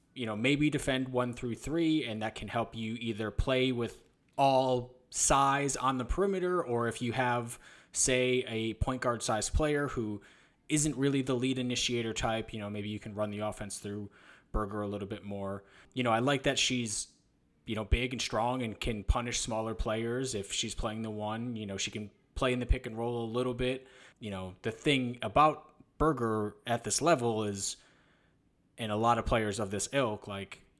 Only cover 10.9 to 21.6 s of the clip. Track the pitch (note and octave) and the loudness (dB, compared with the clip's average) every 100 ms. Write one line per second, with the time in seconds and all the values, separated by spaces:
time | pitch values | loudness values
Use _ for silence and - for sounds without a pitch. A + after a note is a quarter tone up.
10.9 | B2+ C#3 C#3 C3+ B2 C3 C3 B2 A#2+ - | 2 2 2 2 0 0 0 -2 -2 0
11.9 | A#2+ A2+ A2 A#2 A2+ A2 A2+ G#2 G#2 G#2 | 0 -2 -2 0 -2 -4 -8 -6 -6 -6
12.9 | G#2+ - G2+ G#2+ G#2 G#2+ G#2 G#2 - G#2 | -6 -8 -4 -4 -2 -6 -6 -10 -10 -8
13.9 | G#2 G2+ - - - _ G#2+ G#2 G#2+ G#2 | -8 -10 -14 -20 -20 _ -4 -2 -2 -4
14.9 | G2+ G2 G#2 G2+ G2+ G2 G2 - - - | -4 -6 -8 -8 -8 -6 -8 -12 -20 -8
15.9 | B2+ B2 A2+ B2+ C#3+ C#3+ C3 - B2+ A#2 | -2 2 4 4 2 2 2 2 0 -2
16.9 | G2+ - _ _ _ _ _ - G#2+ G2+ | -4 -8 _ _ _ _ _ -6 -6 0
17.9 | A#2 B2+ B2+ - A2+ A#2 B2+ A#2 G#2 - | 0 0 -2 -2 0 0 0 -4 -4 -4
18.9 | G#2+ G2 B2 A#2+ A2+ - A2 A2 A2 A#2+ | 0 0 0 0 -4 -2 -2 -2 -4 -2
19.9 | A2 A2+ A#2+ C3+ A2 G2 - A2+ - A2+ | -2 -2 -2 -2 -4 -4 -4 -4 -4 -4
20.9 | A2 A2 G#2+ G#2 A2 B2 A2+ | -4 -6 -6 -4 -4 -4 -6